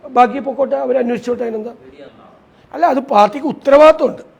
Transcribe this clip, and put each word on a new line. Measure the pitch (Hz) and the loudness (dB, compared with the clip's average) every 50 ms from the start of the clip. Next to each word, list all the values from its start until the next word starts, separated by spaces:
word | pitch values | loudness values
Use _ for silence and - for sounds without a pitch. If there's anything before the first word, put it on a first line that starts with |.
| - 285 254 | -18 -2 2
ബാക്കി | 247 247 226 220 277 - | 2 2 2 0 -8 -8
പൊക്കോട്ടെ, | 277 240 240 269 233 269 269 277 | -8 -4 -4 -2 -2 -2 -4 -2
അവർ | 247 247 262 | -2 -2 -2
അന്വേഷിച്ചോട്ടെ, | 247 240 240 208 - 247 240 233 247 | -2 -2 -4 -6 -4 -6 -6 -6 -6
അതിനെന്താ? | 233 220 214 214 233 233 _ - 131 - - 143 - _ _ - - _ _ _ _ _ _ _ _ - | -8 -8 -8 -10 -12 -16 _ -20 -20 -20 -20 -20 -20 _ _ -20 -20 _ _ _ _ _ _ _ _ -4
അല്ല, | 294 339 339 262 | -2 -2 0 -2
അത് | 277 262 - - | -4 -4 -2 2
പാർട്ടിക്ക് | 202 208 202 208 285 285 285 220 | 2 2 2 0 -6 -6 -8 -8
ഉത്തരവാദിത്വമുണ്ട് | - - 277 277 285 302 311 311 311 302 226 190 - - _ _ | -4 0 4 6 8 8 6 6 4 0 -4 -4 -8 -18 _ _